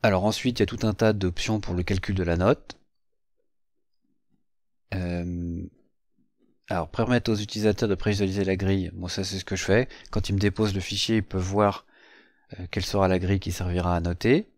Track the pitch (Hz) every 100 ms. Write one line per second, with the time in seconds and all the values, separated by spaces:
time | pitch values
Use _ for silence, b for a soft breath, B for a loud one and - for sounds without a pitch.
0 | 117 95 104 110 127 120 104 90 110 104
1 | 110 107 92 87 - 110 101 90 87 92
2 | - 95 85 85 92 143 - - _ _
3 | _ _ _ _ _ _ _ _ _ _
4 | _ _ _ _ _ _ _ _ _ 95
5 | 90 87 87 87 85 85 85 _ _ _
6 | _ _ _ _ _ _ - 92 82 -
7 | 117 123 117 107 104 107 107 104 113 95
8 | - 101 98 98 95 95 95 98 85 87
9 | 87 - 92 95 - 92 - 104 127 B
10 | B - 98 101 101 98 107 95 92 101
11 | - 113 101 95 92 101 104 - _ b
12 | b b b b b - 90 - 92 104
13 | 95 92 92 98 90 87 92 87 87 87
14 | 85 87 110 147 220